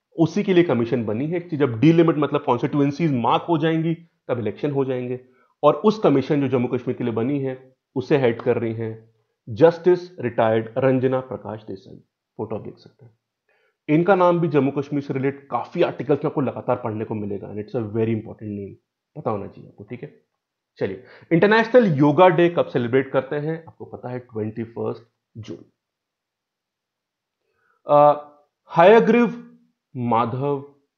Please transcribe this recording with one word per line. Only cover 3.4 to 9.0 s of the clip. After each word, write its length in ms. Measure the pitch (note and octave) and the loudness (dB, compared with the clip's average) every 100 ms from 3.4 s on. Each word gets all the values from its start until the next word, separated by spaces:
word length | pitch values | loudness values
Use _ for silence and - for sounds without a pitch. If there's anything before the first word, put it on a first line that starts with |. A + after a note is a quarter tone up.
हो 160 | E3 D#3+ | 0 -2
जाएंगी, 360 | D#3+ D#3+ E3 | 0 -2 -2
तब 440 | E3 - _ - C#3 | -6 -10 _ -8 -4
इलेक्शन 320 | G#2+ - D3 | -4 -4 -4
हो 140 | C#3 | -2
जाएंगे। 360 | C3+ B2+ B2 B2+ - _ _ _ | -2 -4 -6 -10 -12 _ _ _
और 120 | D3 | 2
उस 240 | - G#3+ G#3 | 4 2 2
कमीशन 420 | F3 C#3 C3 D3 | 2 2 2 0
जो 80 | C3+ | 0
जम्मू 200 | B2 B2 | 0 0
कश्मीर 280 | B2+ C3 A#2 | -2 -4 -4
के 80 | |
लिए 80 | B2 | -4
बनी 280 | A2+ A#2+ C#3+ | -2 -2 -4
है, 360 | C3+ C3 - _ _ | -6 -8 -16 _ _
उसे 240 | C#3 - D3 | -8 -2 2
हेड 240 | B2 - | 2 0
कर 160 | B2+ A2+ | -2 -2
रही 160 | A2+ | -4
हैं 380 | A2+ A2 A2 | -6 -8 -10